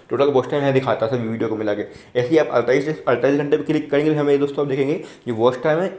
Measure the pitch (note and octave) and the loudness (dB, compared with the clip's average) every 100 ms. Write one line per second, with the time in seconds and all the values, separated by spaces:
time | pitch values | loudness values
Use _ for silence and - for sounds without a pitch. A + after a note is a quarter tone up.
0 | - A#2+ C#3+ C3 B2 D3 C#3 C3 B2+ G#2+ | -6 0 2 2 0 0 2 0 0 0
1 | A2+ B2 A2+ A2+ A2+ G#2+ G#2 G#2 - - | 0 -2 -4 -4 -4 -2 -2 -4 -6 -14
2 | - B2 B2 D#3+ D3 B2+ A#2 C#3 D3 D#3 | -4 -4 2 2 2 0 2 0 0 -4
3 | C#3+ A#2+ C3 C#3+ D3 D3+ D3 D3+ D3 C#3+ | 0 2 2 0 0 0 0 -2 0 0
4 | D3+ D3+ C#3+ C#3 C#3+ C#3+ C#3+ C3+ C3+ F#3 | 2 2 2 2 0 -2 -2 0 0 -2
5 | - - B2 A2 A#2+ B2+ - D#3+ F#3+ | -6 -10 -6 2 2 2 0 0 -2